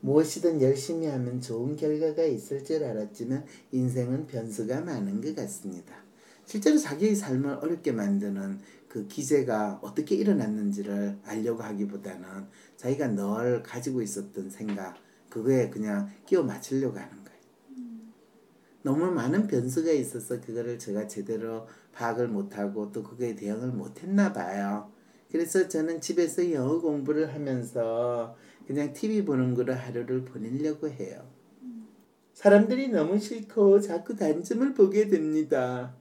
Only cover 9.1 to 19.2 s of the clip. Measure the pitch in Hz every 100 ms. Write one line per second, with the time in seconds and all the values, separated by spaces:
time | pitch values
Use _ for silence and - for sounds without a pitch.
9.1 | - 131 143 123 107 104 98 - - 156
10.1 | 202 202 151 113 107 104 101 101 101 101
11.1 | 101 - 110 113 113 107 101 101 98 101
12.1 | 92 92 98 98 - - - 123 139 139
13.1 | 104 101 110 120 120 - 123 127 127 104
14.1 | 98 101 98 95 - 107 101 92 - -
15.1 | _ _ 117 113 131 107 104 107 101 101
16.1 | - - 185 135 98 - 135 135 101 -
17.1 | - - - _ _ 277 262 240 226 226
18.1 | - _ _ _ _ _ _ 143 143 180
19.1 | 170